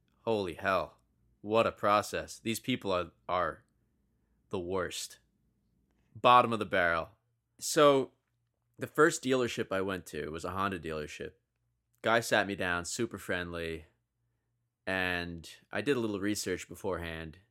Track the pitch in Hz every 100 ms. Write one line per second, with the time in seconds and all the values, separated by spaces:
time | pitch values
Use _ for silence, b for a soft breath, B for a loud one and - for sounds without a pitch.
0 | _ _ - 110 92 76 98 95 76 -
1 | _ _ _ _ 104 110 101 - 104 104
2 | 101 87 76 - 113 110 - 123 101 90
3 | 85 - - 90 82 69 _ _ _ _
4 | _ _ _ _ _ 98 87 92 85 -
5 | - - _ _ _ _ _ _ _ _
6 | _ 113 123 123 117 113 98 98 87 82
7 | 78 _ _ _ _ - - 165 147 139
8 | 123 _ _ _ _ _ _ - 120 -
9 | 160 160 131 131 117 - 110 95 95 92
10 | - 76 - 82 87 92 98 90 76 78
11 | 76 - 78 - _ _ _ _ _ _
12 | 110 117 117 113 98 95 92 87 85 -
13 | 117 98 - 92 87 85 82 80 80 _
14 | _ _ _ _ _ _ _ _ - 95
15 | 90 90 87 85 - - _ 101 107 127
16 | 113 101 101 104 - 90 - 90 101 87
17 | 82 80 80 80 _